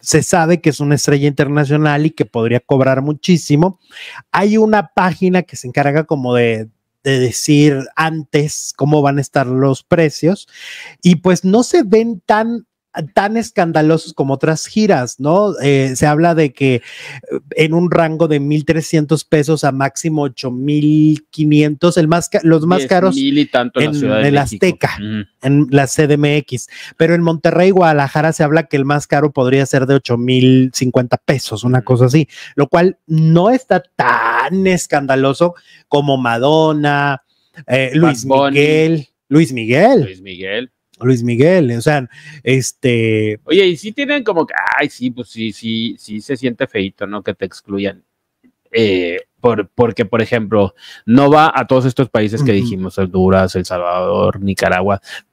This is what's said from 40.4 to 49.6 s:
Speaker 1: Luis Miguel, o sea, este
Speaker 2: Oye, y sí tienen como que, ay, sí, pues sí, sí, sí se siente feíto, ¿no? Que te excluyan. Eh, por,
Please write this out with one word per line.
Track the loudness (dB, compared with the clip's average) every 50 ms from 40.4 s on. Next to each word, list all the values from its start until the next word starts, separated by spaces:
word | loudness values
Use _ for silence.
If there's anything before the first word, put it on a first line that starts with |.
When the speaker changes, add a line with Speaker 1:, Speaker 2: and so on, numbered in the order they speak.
| -10 -8 -8 -8 -8 -10 _ _ _ _ _ -4 0
Speaker 1:
Luis | 0 0 0 0
Miguel, | -2 0 2 2 4 4 2 2 0 -2 -2
o |
sea, | -2 0 0 -2 -2 -6 _ -20 -20 -20 -20 -8 -2
este | 0 0 0 0 -4 -6 _ -2 0 0 0 0 0 0 0 -2 -4 -6 -8 _
Speaker 2:
Oye, | -2 2 2 2 2
y | 0 -4
sí | -8 -12 -8
tienen | -8 -6 -4 -4 -4 -4
como | -4 -2 -4 -4
que, | -4 -6 -8 -6 -4 -4 -2
ay, | -4 -4
sí, | -6 -6 -8 -8
pues | -8 -8 -14 -14
sí, | -12 -10 -8 -8
sí, | -8 -10 -8 -8 -6 -6 -6 -8 -8 -12
sí | -16 -14 -14 -12
se | -10 -8 -8
siente | -6 -6 -6 -6 -6 -6
feíto, | -6 -4 -6 -6 -6 -8 -10 -12
¿no? | -10 -10 -10 -8
Que | -8 -8
te | -8 -8
excluyan. | -12 -12 -12 -14 -10 -8 -6 -6 -6 -8 -10 _ _ _ _ _ _ _ _ _ _ _ _ _ _
Eh, | -2 0 0 0 0 -2 -2 -4 -6 -8 -12 _ _ _
por, | -2 0 0 0